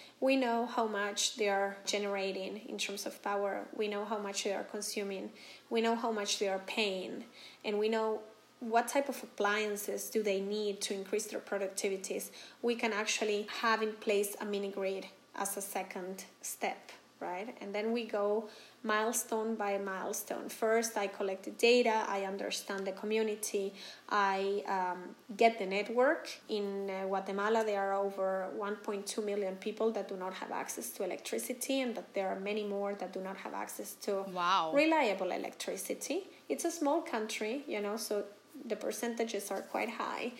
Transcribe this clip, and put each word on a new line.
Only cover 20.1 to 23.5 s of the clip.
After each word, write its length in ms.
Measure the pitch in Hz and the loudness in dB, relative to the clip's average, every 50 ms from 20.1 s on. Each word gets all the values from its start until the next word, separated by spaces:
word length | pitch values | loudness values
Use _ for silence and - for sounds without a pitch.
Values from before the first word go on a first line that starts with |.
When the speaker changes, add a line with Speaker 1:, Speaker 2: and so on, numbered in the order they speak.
| 214 - - - - - - - | -4 -4 -4 -4 -6 -6 -6 -8
Speaker 1:
First, 460 | - - - 220 220 226 233 226 - 214 | -4 0 2 4 4 4 4 2 0 0
I 80 | 202 | -2
collect 380 | 196 196 - 208 190 190 196 - | -2 0 -2 -2 -2 -2 -2 -4
the 80 | - - | -8 -2
data, 520 | - - 233 247 247 247 226 220 220 214 - | 4 6 8 8 8 8 6 4 2 2 2
I 160 | 202 196 196 | 0 0 0
understand 640 | 190 196 196 202 208 202 - - - 202 196 196 | -2 -2 -2 -4 -4 -4 -4 -4 -4 -4 -2 -2
the 60 | 196 190 | -2 -4
community, 800 | 190 - 214 220 220 220 220 208 214 - - | -4 -2 0 2 4 4 2 0 -2 -2 -2